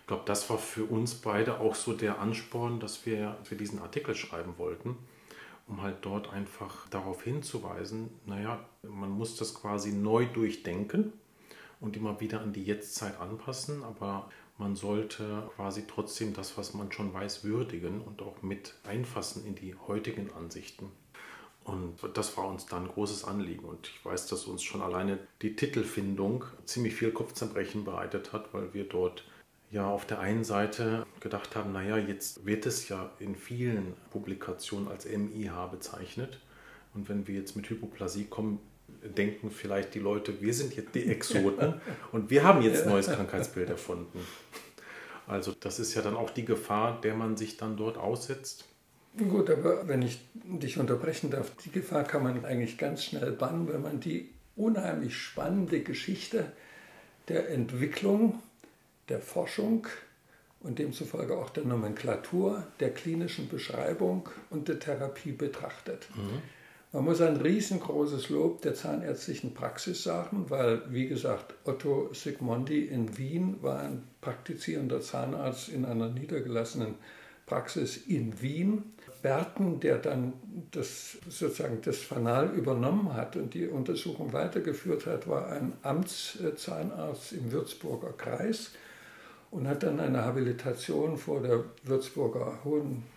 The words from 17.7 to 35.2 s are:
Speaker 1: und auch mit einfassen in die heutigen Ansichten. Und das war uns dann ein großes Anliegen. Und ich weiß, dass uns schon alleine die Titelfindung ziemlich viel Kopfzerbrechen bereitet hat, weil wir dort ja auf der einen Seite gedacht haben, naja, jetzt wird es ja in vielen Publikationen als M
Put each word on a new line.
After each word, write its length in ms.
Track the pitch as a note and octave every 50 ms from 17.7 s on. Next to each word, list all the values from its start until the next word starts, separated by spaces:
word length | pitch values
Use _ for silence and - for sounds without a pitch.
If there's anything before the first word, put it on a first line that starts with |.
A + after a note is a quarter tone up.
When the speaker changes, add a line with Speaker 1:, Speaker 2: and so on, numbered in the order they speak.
| - E2+ F2 F2 F#2 G#2+
Speaker 1:
und 220 | A#2 A#2+ G#2 - -
auch 180 | G#2 - - -
mit 320 | F#2+ G2+ G2+ - - - - - G2
einfassen 560 | G2+ A#2 B2 A#2+ - G#2+ F#2+ - - - G2+
in 80 | G#2+ F#2+
die 180 | - - F#2 F2+ - -
heutigen 440 | - G2+ G#2+ G#2+ - - - G2 - -
Ansichten. 580 | D#2+ E2+ E2 - E2 - - - - - G2 - - - - - - - - - - - - - _ -
Und 300 | - G2+ F#2 F2+ E2+ E2 - - - -
das 220 | G#2+ G#2 - - -
war 100 | F#2+ G2
uns 160 | F#2+ F2 -
dann 180 | - F#2 F2+ F2+
ein 40 | F#2
großes 360 | - G2+ G#2 G2+ G#2+ G2+ -
Anliegen. 400 | G2 G2 G2+ G2 F2 E2+ - E2
Und 220 | E2 D2+ - - -
ich 160 | - - -
weiß, 220 | F#2 F#2 F2+ -
dass 200 | - G2 F#2+ -
uns 160 | - G2+ F2+ -
schon 180 | - - G2+
alleine 380 | F#2+ F2+ F2 F#2 F#2+ G2 G2 F#2+ - - _ _ -
die 120 | G#2+ A2
Titelfindung 880 | - - - - A2+ G#2+ - - - G2 G2 G2 G2 G2 G2 A#2 B2+ - - - - -
ziemlich 300 | - - B2 A#2+ A2 A2
viel 160 | - A2+ A2+ -
Kopfzerbrechen 720 | - A2+ - - - A#2+ G#2 G2+ G2+ F#2+ - - G#2+ G2+
bereitet 480 | F#2+ F2+ F2+ F2+ F2 - F#2+ - - -
hat, 200 | A2 G#2+ - -
weil 180 | G2+ G2 F2+ -
wir 100 | G#2 G2+ G2
dort 340 | - F2+ F#2 F2+ - - - - - - - _ _ _ _ -
ja 160 | G#2+ G#2 G2
auf 200 | G2 G2+ G2+ -
der 120 | - A2 -
einen 260 | F#2 G2 G#2+ A2+ A2+
Seite 640 | A2 G#2+ G2+ G#2 G#2+ - - A#2 A2 A2 A2+ A2+ - - -
gedacht 340 | - G2+ G#2 G2+ - - -
haben, 180 | A2 G2+ G2+ F#2+
naja, 260 | F#2+ F#2+ G2+ G#2+ A2
jetzt 480 | G2+ G2+ G2+ G2 - - - - F#2
wird 180 | G2 G#2+ G#2+ -
es 220 | C3 A2+ - - -
ja 220 | G2+ F#2 F#2 F#2+ - -
in 160 | G#2 G2+ G2
vielen 560 | - - - A#2+ A#2+ B2 B2 A2+ G#2 F#2+ F2+ F2+ - - -
Publikationen 800 | - G#2 G2+ - F#2+ F#2+ - - F2+ - - - G#2 G2+ G2+ G2+
als 160 | G2 G2 -
M 260 | - G#2+ G#2